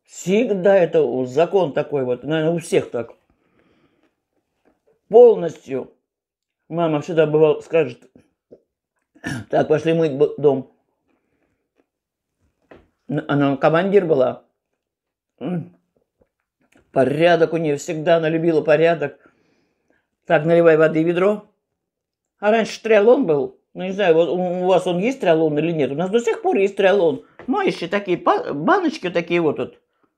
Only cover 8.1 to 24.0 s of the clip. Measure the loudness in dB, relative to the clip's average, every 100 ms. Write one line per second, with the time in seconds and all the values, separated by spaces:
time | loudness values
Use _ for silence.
8.1 | _ _ _ _ -20 _ _ _ _ _
9.1 | _ -12 -12 -4 -2 0 0 0 0 0
10.1 | 0 -2 2 0 0 -4 _ _ _ _
11.1 | _ _ _ _ _ _ _ _ _ _
12.1 | _ _ _ _ _ _ -20 _ _ -10
13.1 | -8 -4 -2 0 0 0 0 2 0 2
14.1 | 0 0 -4 _ _ _ _ _ _ _
15.1 | _ _ -14 -8 -8 -10 _ _ _ _
16.1 | _ _ _ _ _ _ _ _ -2 0
17.1 | 2 2 2 0 -2 -4 -4 -6 -6 0
18.1 | 0 0 -2 0 0 2 2 2 0 -6
19.1 | -10 _ _ _ _ _ _ _ _ _
20.1 | _ -2 0 2 4 4 4 4 2 -2
21.1 | 0 0 -2 -8 _ _ _ _ _ _
22.1 | _ _ _ 0 0 -2 -6 0 4 4
23.1 | 4 2 -2 -4 -10 _ -12 -8 -2